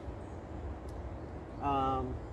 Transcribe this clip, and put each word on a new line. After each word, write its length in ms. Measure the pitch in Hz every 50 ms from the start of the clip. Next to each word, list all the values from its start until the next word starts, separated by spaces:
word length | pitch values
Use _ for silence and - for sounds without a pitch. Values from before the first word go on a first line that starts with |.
| - - - - - - - - - - - - - - - - - - - - - - - - - - - - - - - - 135
um, 500 | 143 139 135 135 135 135 131 127 123 123 - - -